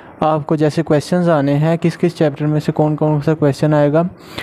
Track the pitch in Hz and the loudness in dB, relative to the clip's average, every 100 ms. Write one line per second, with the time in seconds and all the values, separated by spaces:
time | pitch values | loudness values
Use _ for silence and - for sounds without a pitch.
0 | - - 156 156 143 160 151 156 156 151 | -18 -4 -2 -2 -2 0 0 0 0 0
1 | - 180 175 156 139 143 156 165 170 - | 0 0 2 2 2 0 0 0 -2 0
2 | 175 165 156 139 151 151 151 151 151 151 | -2 0 -2 0 -2 -2 -2 0 0 0
3 | 151 151 147 156 147 135 151 151 147 151 | 0 0 0 0 0 0 0 2 2 2
4 | 180 - - - | 0 -6 -18 -14